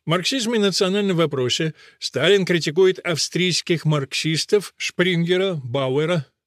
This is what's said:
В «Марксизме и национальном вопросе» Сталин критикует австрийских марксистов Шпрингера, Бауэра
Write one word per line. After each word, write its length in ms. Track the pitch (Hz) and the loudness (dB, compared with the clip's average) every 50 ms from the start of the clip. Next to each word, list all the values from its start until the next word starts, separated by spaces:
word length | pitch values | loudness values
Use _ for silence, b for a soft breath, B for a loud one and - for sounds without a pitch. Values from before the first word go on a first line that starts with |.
| b | b
В 60 | 156 | -2
«Марксизме 460 | 160 185 175 - 269 269 220 226 240 | -2 -2 0 -2 -2 -2 -2 0 0
и 40 | 220 | 2
национальном 560 | 202 196 170 - 202 180 190 208 208 196 185 | 2 2 2 2 0 0 0 0 0 0 2
вопросе» 560 | 165 165 147 151 131 127 120 - - 165 160 - B B B B B | 2 0 0 0 0 0 0 0 0 -2 -2 -4 B B B B B
Сталин 460 | - - - 123 147 170 202 202 185 | -10 -6 -4 0 2 4 4 4 4
критикует 540 | 160 180 165 147 170 143 180 190 185 180 - | 2 0 0 -2 0 2 4 4 4 4 0
австрийских 880 | - - 165 139 - - - - 180 185 160 - - - 175 151 - | -2 -4 -4 -2 -4 -2 -2 0 0 0 0 0 0 -2 -2 0 0
марксистов 880 | 156 156 147 139 - - - - 156 160 143 - - - 208 180 - - | 0 0 0 -2 -4 -4 -4 -2 -2 -2 -2 -2 2 0 0 0 -2 -10
Шпрингера, 800 | - - - - - 175 185 180 165 170 170 180 185 190 196 180 151 123 | -10 -8 -6 -2 -2 0 0 2 0 0 0 0 0 0 -2 -4 -6 -6
Бауэра 640 | 120 117 139 135 131 131 143 156 156 180 165 135 _ _ _ _ | -6 -4 -2 -2 -2 0 0 0 0 -2 -2 -4 _ _ _ _